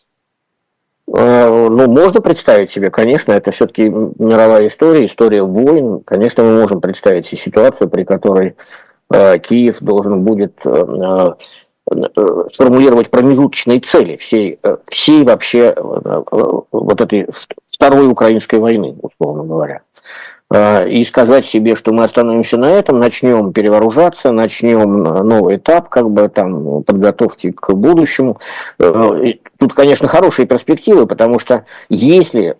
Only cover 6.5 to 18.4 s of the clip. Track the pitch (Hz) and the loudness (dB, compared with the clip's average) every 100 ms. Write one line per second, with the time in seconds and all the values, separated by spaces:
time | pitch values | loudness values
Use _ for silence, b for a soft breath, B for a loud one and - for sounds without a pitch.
6.5 | 113 107 95 92 95 - 90 82 - - | 4 2 0 -6 -4 -2 -2 -4 -12 -4
7.5 | - 123 - 92 - 90 95 107 95 92 | 0 0 0 -2 -4 -4 -4 0 0 -2
8.5 | - B B B B - - 98 90 - | -6 B B B B -4 2 2 2 0
9.5 | 117 120 110 95 101 101 98 95 107 101 | 0 0 -2 -4 -2 -2 -2 -2 -2 -4
10.5 | - - 65 87 - 92 95 87 - B | -6 -2 0 0 -2 -4 0 -2 -4 B
11.5 | B B _ - - - - 101 - - | B B _ -8 -6 -4 -2 -2 -2 -6
12.5 | - 131 127 135 120 113 127 127 135 139 | 0 2 4 4 2 2 0 2 2 0
13.5 | - - 123 - 170 95 73 - 113 98 | -2 -2 -2 0 0 0 -4 -6 -4 -4
14.5 | - - - - - - 151 127 110 - | -4 -4 -4 -8 -4 2 4 4 2 0
15.5 | 120 120 - - - - - - 107 - | 0 2 0 -6 -8 -6 -6 -4 -2 -2
16.5 | - - 107 98 101 95 104 - - - | -4 -6 -6 -2 -2 -2 -2 -4 -10 -16
17.5 | - _ - 143 139 135 117 113 110 | -20 _ -2 2 4 4 2 2 0